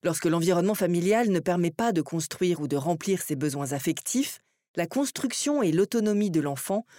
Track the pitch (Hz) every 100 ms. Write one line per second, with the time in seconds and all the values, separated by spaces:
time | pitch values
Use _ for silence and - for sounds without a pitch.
0 | 175 160 175 165 165 175 185 208 180 175
1 | 175 220 233 185 170 175 170 - 233 180
2 | 156 170 160 - 185 165 147 143 143 165
3 | 190 190 - 143 151 139 139 143 147 160
4 | - 247 277 - _ _ _ - 170 254
5 | 277 - 262 - - 294 202 156 202 233
6 | 214 202 208 165 143 139 - 196 233